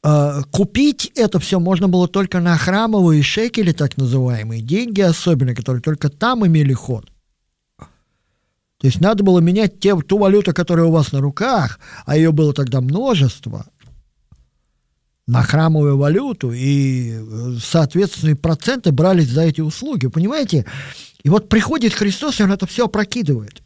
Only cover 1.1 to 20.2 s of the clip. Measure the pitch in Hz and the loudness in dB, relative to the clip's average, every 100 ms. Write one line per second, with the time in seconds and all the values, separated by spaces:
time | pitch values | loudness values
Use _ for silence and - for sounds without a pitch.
1.1 | - 208 180 - 185 175 185 190 180 180 | 0 0 0 0 -2 0 2 2 2 2
2.1 | 196 185 180 175 160 185 196 226 208 175 | 0 -2 0 0 2 0 0 0 2 4
3.1 | 151 143 - 233 226 185 160 147 - 131 | 4 2 0 -2 0 0 0 -2 -2 -2
4.1 | 131 123 117 110 113 113 190 240 202 185 | 0 0 -2 -6 -8 -2 -2 -2 0 0
5.1 | 160 180 147 127 117 117 127 156 151 143 | 0 0 0 0 -2 -4 -4 -4 -2 -4
6.1 | 143 226 247 190 160 139 127 - 117 - | -2 -2 2 2 4 2 0 -4 -8 -10
7.1 | _ _ _ _ _ _ _ - _ _ | _ _ _ _ _ _ _ -20 _ _
8.1 | _ _ _ _ _ _ _ 135 - 185 | _ _ _ _ _ _ _ 0 2 2
9.1 | 214 196 180 170 190 208 - 202 190 - | 2 4 4 4 2 0 0 0 0 0
10.1 | 202 196 208 196 165 175 170 165 160 139 | 2 4 4 2 -4 0 2 4 2 0
11.1 | 139 143 - 240 233 123 - - - - | 0 -2 -2 -2 0 -2 -6 -20 -16 -2
12.1 | 151 160 151 151 147 131 131 127 175 269 | 2 2 4 0 0 -2 -2 -2 -2 0
13.1 | 196 131 - 113 101 - _ - - _ | 2 0 -2 -12 -12 -14 _ -20 -20 _
14.1 | _ _ - _ _ _ _ _ _ _ | _ _ -20 _ _ _ _ _ _ _
15.1 | _ - 120 113 147 160 156 147 139 143 | _ -2 -2 0 0 2 2 2 2 2
16.1 | 180 277 202 127 120 131 139 135 127 120 | 0 -2 -6 -6 -4 -2 0 0 -2 -6
17.1 | 113 110 110 120 120 - 165 147 170 196 | -8 -12 -10 -8 -8 -2 0 2 0 -2
18.1 | - 156 143 160 156 - 262 180 131 180 | -2 -2 0 -2 -2 -2 -2 0 2 2
19.1 | 185 139 135 165 151 156 - 285 233 123 | 2 2 2 0 0 -6 -6 -6 -4 -2
20.1 | 160 | -2